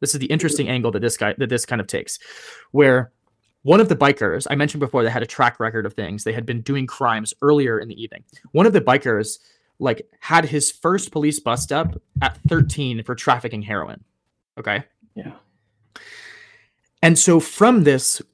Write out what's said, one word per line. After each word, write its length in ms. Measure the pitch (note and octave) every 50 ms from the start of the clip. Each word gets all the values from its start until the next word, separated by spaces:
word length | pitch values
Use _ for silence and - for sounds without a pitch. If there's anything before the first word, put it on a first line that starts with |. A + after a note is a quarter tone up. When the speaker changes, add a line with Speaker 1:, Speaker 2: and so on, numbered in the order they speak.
Speaker 1:
This 140 | C#3 - -
is 60 | C3+
the 60 | C3
interesting 400 | C3 D#3 D#3 E3+ D3+ D3 - C3+
Speaker 2:
Mm-hmm. 80 | - B2+
Speaker 1:
angle 160 | B2 A2+ A#2
that 80 | G2+ G2+
this 180 | A2+ A2+ - -
guy, 160 | G#2+ G#2 -
that 140 | - C3+ A#2
this 160 | B2 A#2+ -
kind 160 | - B2 A2
of 40 | F#2
takes, 320 | - - - - - - - - - - - - - - - - _
where 400 | - C#3 C#3+ C3+ B2+ B2+ A#2+ - _ _ _ _ _ _ _ _ _ _
one 160 | - C#3 F3 G#3+
of 120 | A3 -
the 40 | E3
bikers, 520 | - C#3+ C#3 C#3+ - A2 F#2+ D#2+ B2 - -
I 80 | C#3
mentioned 240 | C#3+ D3 D3 - D3
before, 240 | C#3 A#2 - B2+ A2+
they 60 | A2+
had 120 | A#2+ B2
a 40 | B2
track 340 | - - - B2+ A#2+ - -
record 240 | A2+ A2+ A2+ A2+ G2+
of 80 | G#2
things. 320 | - - G2+ E2+ G2+ G#2 -
They 80 | A2
had 140 | A2+ A#2+ A#2
been 160 | B2 A#2+ A#2
doing 240 | A2 - C#3 C#3 C3
crimes 480 | B2+ - - C#3 A#2 A2+ A2 A2 - - _
earlier 360 | C#3+ D3 D3+ D3 C3+ A#2+ A2+ G#2
in 100 | A2+ A2+
the 140 | - -
evening. 220 | A2+ - - - - _ _ _ - -
One 120 | - D#3 G3+
of 80 | A#3
the 80 | G#3 F3
bikers, 580 | - B2+ B2+ C#3+ - B2+ A2 G#2 G#2+ - - - _ _ _ _ _ _ _ -
like, 300 | B2+ B2+ A2 - - _ _ _
had 260 | - - E3 E3 D#3+
his 260 | C3 D3+ C#3+ C3+ -
first 400 | - - - E3+ F#3 F#3+ F#3+ -
police 260 | - D#3 D3 D3+ D3 -
bust 320 | - A#2 A#2 C3 - -
up 280 | C#3 D3+ E3 E3 - - - _ - -
at 160 | C3+ - - - - -
thirteen 540 | E3 D#3+ C3+ - - D3+ C#3 B2+ A#2 A2+ A2
for 100 | - B2
trafficking 460 | - - D3 B2+ A2+ - A2+ B2 G#2+
heroin. 420 | G#2 G#2+ G#2 F#2+ D2+ - - - - _ _ _ _ _ _ _ _ _ _ -
Okay? 240 | - G#2+ G2+ A2+ - _ _ _ _ _ _
Speaker 2:
Yeah. 200 | G#2 - - - - _ _ _ _ _ _ _ _ _ _ - - - - - - - - - - - _ _ _ _ _ _ _ _ _ _ _
Speaker 1:
And 160 | E3 E3 E3 -
so 200 | - F3+ E3+ D#3+
from 460 | D#3+ - - - G#3 A#3+ B3+ G#3+ D3+
this 360 | C#3+ C3+ B2+ - - - - - _